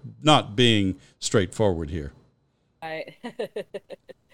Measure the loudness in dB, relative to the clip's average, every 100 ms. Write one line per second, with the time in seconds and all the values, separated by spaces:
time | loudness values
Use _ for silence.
0 | -10 -2 4 4 4 2 4 4 2 -2
1 | -10 -10 -2 0 0 0 0 0 -4 -8
2 | -10 -14 _ _ _ _ _ _ -10 -10
3 | -10 -14 -12 -8 -8 -8 -10 -12 -14 -20
4 | -20 -20 _